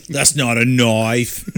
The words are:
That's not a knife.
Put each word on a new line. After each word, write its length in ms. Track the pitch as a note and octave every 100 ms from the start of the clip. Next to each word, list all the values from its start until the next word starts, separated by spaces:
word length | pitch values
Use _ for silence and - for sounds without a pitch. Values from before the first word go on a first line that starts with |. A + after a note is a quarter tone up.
| -
That's 280 | C#3 C#3+ C#3+
not 220 | B2+ A#2
a 60 |
knife. 800 | A#2+ B2+ A#2+ A2 A2+ A#2+ A#2+ - -